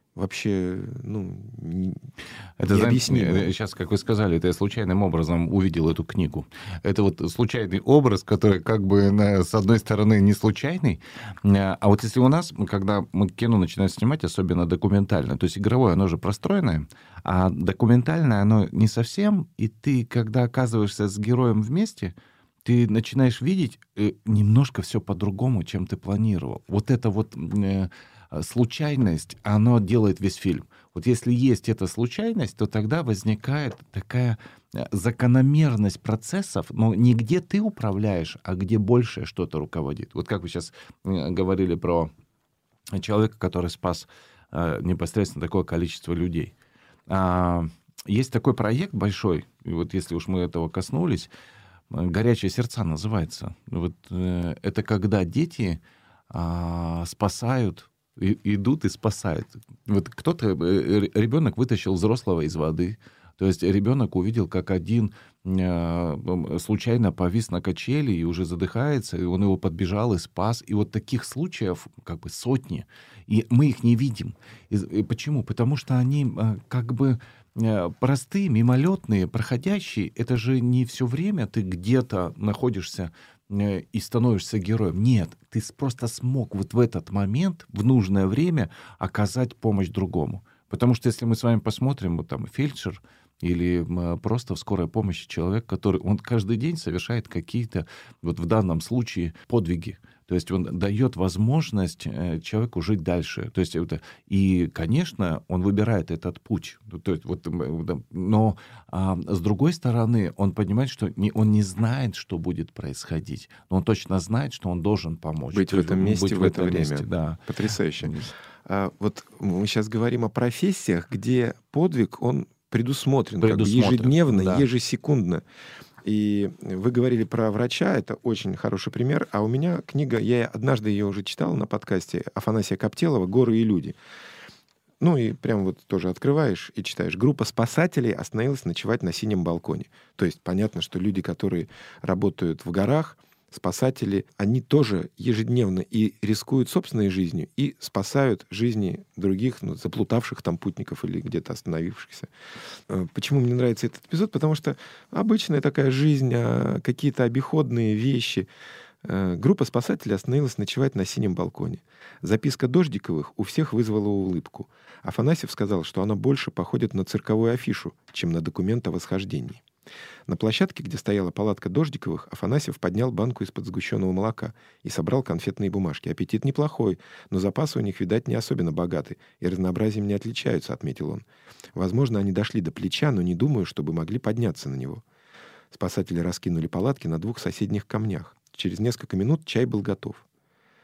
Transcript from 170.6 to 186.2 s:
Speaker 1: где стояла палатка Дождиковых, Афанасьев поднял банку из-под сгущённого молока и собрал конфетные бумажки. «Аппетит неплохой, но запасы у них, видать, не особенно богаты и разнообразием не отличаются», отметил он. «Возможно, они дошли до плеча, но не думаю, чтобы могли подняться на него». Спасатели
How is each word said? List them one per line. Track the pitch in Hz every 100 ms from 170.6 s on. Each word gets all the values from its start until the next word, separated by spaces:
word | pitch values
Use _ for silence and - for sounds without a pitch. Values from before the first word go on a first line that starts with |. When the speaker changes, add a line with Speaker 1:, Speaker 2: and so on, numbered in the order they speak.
| 190 -
Speaker 1:
где | - -
стояла | - 101 90
палатка | 104 107 98 -
Дождиковых, | 104 160 - - 82 -
Афанасьев | - 95 147 - -
поднял | 90 98 127
банку | 113 120 -
из-под | 98 - -
сгущённого | 90 - 107 92
молока | 92 110 110 - - _ _
и | -
собрал | - 80 135
конфетные | - 85 - - 98
бумажки. | 98 87 73 90
«Аппетит | 82 92 107 139
неплохой, | 143 147 - 110 90 - - -
но | 95
запасы | 98 - 151 -
у |
них, | 101 -
видать, | 92 110 127
не | 113
особенно | - 135 85
богаты | 80 87 85 - - _ _
и | 90
разнообразием | 92 92 90 107 107 101
не | 101
отличаются», | 113 113 123 90 -
отметил | - 73 - 76
он. | 76 - _ - - - -
«Возможно, | 92 113 135 107
они | 98
дошли | 95 107 110
до | 82
плеча, | - 95 - 147
но | 104
не | 90 87
думаю, | 139 123 87
чтобы | - 76
могли | 82 80 117
подняться | 107 113 110 76 71
на | 67
него». | - 117 - _ _ - - - _
Спасатели | - 90 - 90 85